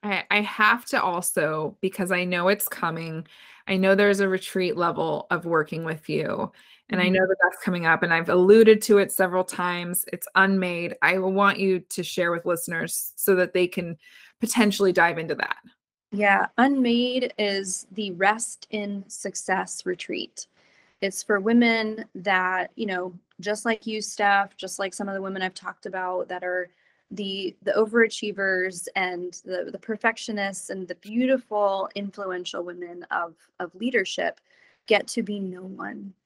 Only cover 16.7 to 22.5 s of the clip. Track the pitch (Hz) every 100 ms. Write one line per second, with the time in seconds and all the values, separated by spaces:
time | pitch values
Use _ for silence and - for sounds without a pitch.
16.7 | 277 247 233 247 254 247 - 208 196 196
17.7 | 185 - 190 208 175 190 220 226 - -
18.7 | 214 202 202 196 - 202 - - 190 185
19.7 | - - 180 - 214 - - - _ _
20.7 | _ _ _ 196 190 - 208 196 233 233
21.7 | 226 220 220 - - 185 190 185